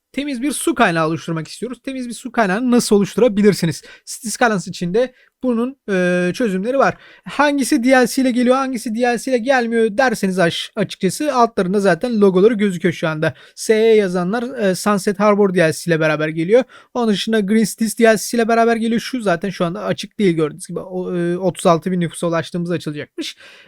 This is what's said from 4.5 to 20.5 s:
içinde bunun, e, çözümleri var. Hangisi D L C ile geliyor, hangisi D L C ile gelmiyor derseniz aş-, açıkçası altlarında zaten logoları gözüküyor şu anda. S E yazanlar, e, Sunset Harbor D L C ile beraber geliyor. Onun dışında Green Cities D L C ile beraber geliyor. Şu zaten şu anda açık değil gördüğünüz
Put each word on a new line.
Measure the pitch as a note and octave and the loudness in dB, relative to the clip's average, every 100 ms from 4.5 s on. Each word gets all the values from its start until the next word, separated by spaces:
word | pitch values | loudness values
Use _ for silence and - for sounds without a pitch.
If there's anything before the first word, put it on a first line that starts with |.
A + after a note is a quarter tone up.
| G3+ F3+ | 0 -4
içinde | - F3 G3+ B3+ - _ _ | -8 -2 -2 -2 -6 _ _
bunun, | B3+ A3+ B3 C#4 - | -4 -2 -4 -6 -4
e, | F#3+ F3+ F3+ F3+ | 0 0 0 0
çözümleri | F3+ A#3+ F#3 G#3+ C4+ | -2 -2 -2 -2 2
var. | G3 - - - | 0 0 -10 -20
Hangisi | F#3 - D4 C#4+ B3+ D4+ | -6 0 2 2 0 2
D | A#3+ | 4
L | C4 B3 | 4 4
C | - | 2
ile | C4 | 0
geliyor, | A#3+ B3 B3+ | 2 2 2
hangisi | C4 B3 A#3 | 0 -6 -6
D | A3 | -2
L | B3 A#3 | 0 0
C | C4+ | -2
ile | B3+ | -2
gelmiyor | A#3 C4 A#3 A#3 A3+ G#3 | 2 0 2 2 0 2
derseniz | C4 G#3+ F#3+ F#3 | 2 2 0 2
aş-, | E3+ - - - | 0 0 -6 -4
açıkçası | F#3+ - F#3 - D4+ | -4 -2 -4 -2 -2
altlarında | B3+ A3+ - F3+ G#3 | 2 2 2 0 2
zaten | G3 - B3 A3 | 2 2 0 2
logoları | G3+ F3+ G#3 | 4 6 4
gözüküyor | G#3+ G#3 F3+ F3+ | 4 0 0 -2
şu | - E3 | -2 -4
anda. | D#3 D#3+ - - | -2 -2 -4 -12
S | - - | -6 0
E | A3 A3+ | 2 4
yazanlar, | G#3+ G3 F3+ F3 A#3 A#3+ C4 | 4 2 0 -2 -4 -6 -2
e, | G3 | -2
Sunset | F3+ G#3 G3+ G#3 G3+ | 0 0 0 0 0
Harbor | G#3 G3+ G3+ | 2 4 2
D | F3+ | 2
L | D#3+ | 2
C | D3+ E3+ | 0 -2
ile | D#3+ | 0
beraber | D#3 D3+ D#3 | 2 0 -2
geliyor. | D#3+ E3+ A#3+ B3 - _ | -2 2 2 0 -8 _
Onun | B3 A3+ | -4 0
dışında | F#3+ - A3 | 0 0 -2
Green | F#3+ A3 | 2 2
Cities | G#3 - A3+ - | 0 -2 -4 2
D | |
L | A3+ A3 | 4 4
C | - A#3+ | 0 -2
ile | A3+ | 0
beraber | A3+ A#3 A#3 | 2 2 2
geliyor. | A3+ A3+ | 0 -2
Şu | - C4 | -4 -4
zaten | G3+ E3+ G3+ | -2 -2 -2
şu | - | -4
anda | F3 G3+ | -4 -4
açık | F#3+ F3 G3+ - | -6 -6 -8 -2
değil | G3 D#3+ | 0 2
gördüğünüz | D3+ | -2